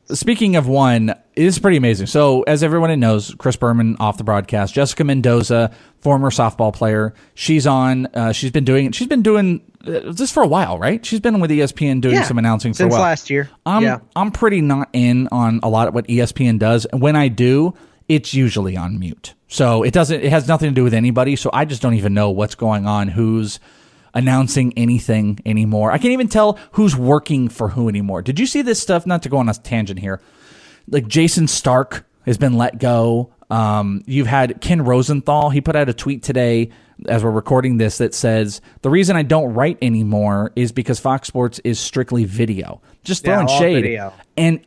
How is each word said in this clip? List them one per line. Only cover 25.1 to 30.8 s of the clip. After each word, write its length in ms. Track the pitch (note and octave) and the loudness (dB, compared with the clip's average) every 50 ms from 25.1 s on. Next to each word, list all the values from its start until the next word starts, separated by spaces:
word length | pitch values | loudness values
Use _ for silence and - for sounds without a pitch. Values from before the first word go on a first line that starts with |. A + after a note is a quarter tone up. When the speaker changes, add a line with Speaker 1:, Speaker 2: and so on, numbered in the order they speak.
| A2+ A2 G#2 G#2 G2+ - - | 0 0 0 0 -2 -4 -4
Speaker 1:
anymore. 460 | A2 G#2+ G#2+ A2 G#2+ G#2+ G#2+ G#2+ A2 | -2 0 0 0 0 0 0 0 0
I 60 | - | 0
can't 140 | D3 - A#3+ | 0 0 0
even 160 | B3+ B3+ B3 | 0 0 -2
tell 320 | - - A3 G#3+ G#3 G#3 - - _ - | 0 2 2 2 2 0 -4 -10 _ 0
who's 220 | G#3 G#3+ F#3+ C#3 | 2 2 2 2
working 540 | B2+ B2 B2+ D3 D3+ - - D3+ C3 B2 A2+ | 0 2 2 2 2 2 -2 -2 0 -2 -2
for 200 | - - A2+ G2 | -4 -4 -4 -4
who 200 | F2 B2 A#2 A2+ | -2 -2 -2 -2
anymore. 320 | G2+ G2+ G2+ G2 F#2+ E2+ | -2 -2 -4 -4 -6 -6
Did 180 | F2 A#2 C#3 E3+ | -4 -4 -2 -2
you 60 | C4 | -2
see 160 | B3+ - C#4+ | -2 -2 -2
this 200 | B3+ A#3+ A3 - | 0 0 -2 -2
stuff? 240 | - - F#3 E3+ E3+ | 0 0 -2 0 0
Not 160 | F3+ F3 E3 - | -2 -4 -4 -2
to 60 | C3 | -2
go 80 | C#3 | -2
on 120 | C3+ A#2+ A2+ | 0 0 0
a 40 | G#2 | -2
tangent 460 | - - - A#2+ A2+ A2 F#2+ F#2+ F#2+ | -4 -6 -6 -4 -4 -4 -4 -6 -8
here. 220 | G2+ G2 F#2+ F#2+ _ _ _ _ _ - - - - - - _ | -6 -8 -8 -8 _ _ _ _ _ -20 -20 -20 -20 -20 -20 _